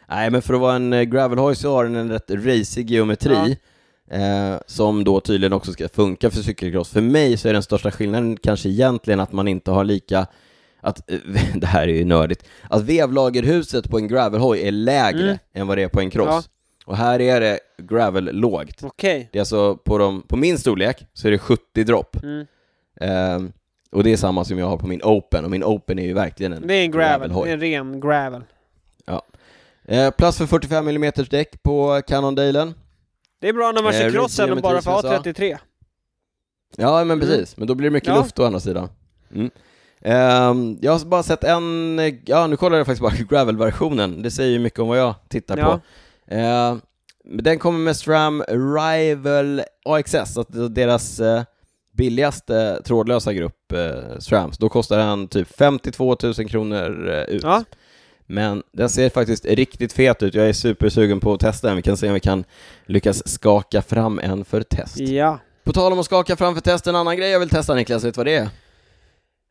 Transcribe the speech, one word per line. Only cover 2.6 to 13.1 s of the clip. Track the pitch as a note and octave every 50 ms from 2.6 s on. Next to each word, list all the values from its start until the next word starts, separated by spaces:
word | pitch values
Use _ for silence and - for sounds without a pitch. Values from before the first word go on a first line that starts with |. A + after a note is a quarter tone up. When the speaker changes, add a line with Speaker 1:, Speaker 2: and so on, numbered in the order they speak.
| G#2 - - A#2 A#2+ A2+
Speaker 1:
geometri. | A#2 A2+ G#2+ G#2+ G#2+ - - - C3+
Speaker 2:
Ja. | G#2+ - A#2 C3+ - _ _ _ _ _ _ _ _ _ -
Speaker 1:
Eh, | - F#2+ G2 G2+ G2+ G2 G2+ G2 F#2+ - -
som | - - - A2 G#2+ G#2+ G#2 G2+
då | G2 G2 F#2+
tydligen | - - G#2+ F#2+ F#2+ F#2+
också | G2 F#2+ - F#2+
ska | F2 - D#2+ -
funka | - - G#2 G2 F#2 - - A2+
för | - A2
cykelcross. | G#2 G#2+ G2+ - F#2 F2 E2+ F2+ E2+ -
För | - G#2+
mig | A2+ A#2+ C#3 D#3 D3+ C3 A#2
så | G#2 - A2+
är |
den | G#2+ G#2
största | - - G#2+ G2 - G#2
skillnaden | - - A2 G2+ G#2 A#2+ A#2+ A2+ A2+
kanske | - - A2 G#2 G2 - G2+
egentligen | F#2+ A2 B2+ C3 B2 A2+ - G#2+ G#2 F#2+
att | F#2+ -
man | - G2 G2 G2+
inte | F#2+ F#2 - F#2+
har | F#2 G2 G2
lika, | G#2 G#2 F#2+ - - F#2+ F#2+ F#2+ - _ _ _ _ _ _ _ _ _ _
att, | - - F2+ - - -
eh, | F2+ - - F2+ G2
<laughs> | G#2+ A2 - -
det | - D#2+
här | F2 F#2+ E2 D#2 F2
är | E2
ju | D#2+ F2
nördigt, | F2 E2+ E2 D#2+ E2 F2+ - _ - - - - -
att | - G#2+
vevlagerhuset | G#2 B2 D#3+ E3 D3+ B2+